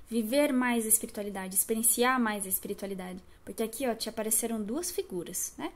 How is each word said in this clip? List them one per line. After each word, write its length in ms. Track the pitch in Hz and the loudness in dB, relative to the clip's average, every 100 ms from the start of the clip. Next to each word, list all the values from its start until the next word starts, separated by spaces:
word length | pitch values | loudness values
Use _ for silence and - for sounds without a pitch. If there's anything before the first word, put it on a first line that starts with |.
| - | -4
Viver 420 | 220 214 277 294 | -2 2 4 4
mais 340 | 254 247 240 220 | 4 4 2 4
a 40 | |
espiritualidade, 640 | 214 - - 202 196 190 190 | 2 0 -6 -6 -4 -2 0
experienciar 640 | - 220 226 - 240 262 | 0 2 4 4 4 4
mais 260 | 233 208 196 | 2 0 -2
a 40 | |
espiritualidade. 720 | 185 - 196 196 190 185 185 - - - | -4 -4 -6 -6 -6 -8 -10 -14 -20 -12
Porque 160 | 202 | -4
aqui, 260 | 220 226 269 | -4 -2 -2
ó, 60 | |
te 160 | 220 226 | -2 -4
apareceram 520 | 220 214 214 233 226 | -4 0 0 0 -2
duas 280 | 202 254 359 | -2 -2 -4
figuras, 640 | - 370 180 165 180 - - | -4 -6 -6 -6 -6 -6 -6
né? 140 | 277 | -10